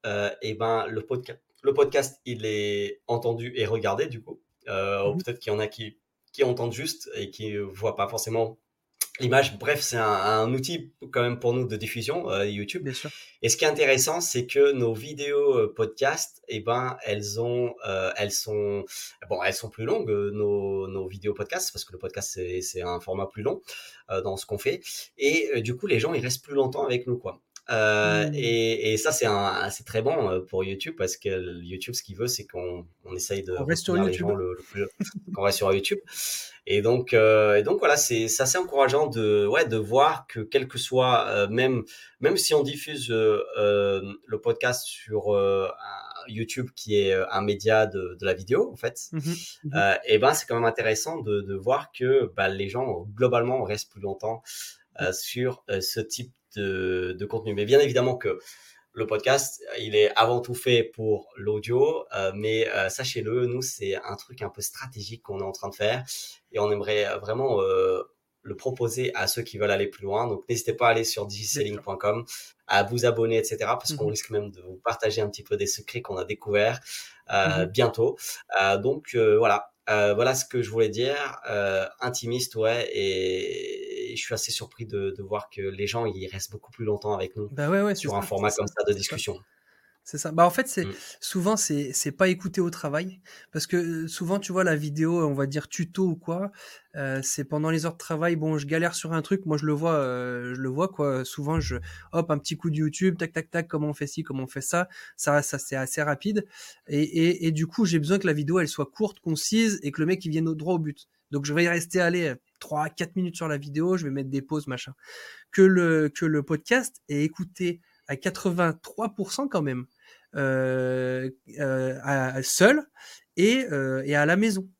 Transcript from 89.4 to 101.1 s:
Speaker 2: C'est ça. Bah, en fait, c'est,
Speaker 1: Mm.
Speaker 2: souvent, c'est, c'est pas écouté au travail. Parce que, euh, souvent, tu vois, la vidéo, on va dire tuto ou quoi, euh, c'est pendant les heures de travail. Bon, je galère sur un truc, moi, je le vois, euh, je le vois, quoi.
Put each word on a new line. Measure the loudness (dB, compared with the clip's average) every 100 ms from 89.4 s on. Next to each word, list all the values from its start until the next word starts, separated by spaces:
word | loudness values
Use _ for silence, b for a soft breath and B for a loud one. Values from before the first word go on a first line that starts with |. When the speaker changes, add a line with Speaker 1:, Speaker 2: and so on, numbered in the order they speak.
| _ b b b b b -12
Speaker 2:
C'est | -8
ça. | -4
Bah, | 6 6
en |
fait, | 6 -2
c'est, | -2
Speaker 1:
Mm. | -4 -6 B B
Speaker 2:
souvent, | -6 0 2 2
c'est, | 0 0 -2
c'est | -2 -4
pas | 2 2
écouté | 2 -2 0
au | -2
travail. | -2 -4 -4 -4 -12 B B B
Parce | -6 0
que, | 0
euh, | 0 -2 -4
souvent, | -4 -2 -2
tu | 0
vois, | 0
la | 2 2
vidéo, | 0 0 2 2 2
on |
va | 0 0
dire | -2 -6
tuto | -6 -4 0
ou | 0
quoi, | 0 -4 -4 -6 B B B B
euh, | -6 -4 -2
c'est | -2 -4
pendant | -2 -2 0
les | 0 -2
heures |
de | -6
travail. | -6 -2 0 0
Bon, | 0 0
je | 0
galère | 0 0
sur | -2 -2
un | -4
truc, | 0 -2 0
moi, | 0
je | 0
le |
vois, | 0 2 2
euh, | 2 -2 -4 -4 -6
je | -4
le | -4
vois, | 0 -2
quoi. | 0 0